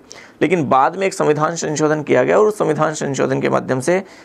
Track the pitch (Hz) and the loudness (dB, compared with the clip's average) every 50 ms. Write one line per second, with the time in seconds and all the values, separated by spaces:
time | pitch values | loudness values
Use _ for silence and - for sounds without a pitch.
0 | - - - - - - - - 160 156 175 180 147 117 139 131 135 156 170 185 | -14 -20 -20 -20 -20 -14 -6 -2 -2 0 0 0 0 2 2 4 4 2 0 0
1 | 196 190 185 - - 147 151 151 151 160 170 165 160 160 151 139 156 151 156 151 | -4 -4 -2 0 0 0 2 2 0 -2 -2 -2 -4 -4 -2 0 0 0 0 0
2 | 151 - - 127 127 135 170 190 214 214 208 - 170 160 151 147 156 160 156 151 | 0 0 2 2 2 2 4 4 4 2 2 0 0 0 0 0 0 -2 -2 -4
3 | 156 143 139 135 139 131 131 139 135 139 135 131 127 123 127 131 127 - 175 190 | -4 -4 -2 -2 -2 -2 -2 -2 -2 0 -2 -2 -2 -2 -4 -4 0 0 -2 -2
4 | 190 - - - - | -2 -6 -16 -20 -20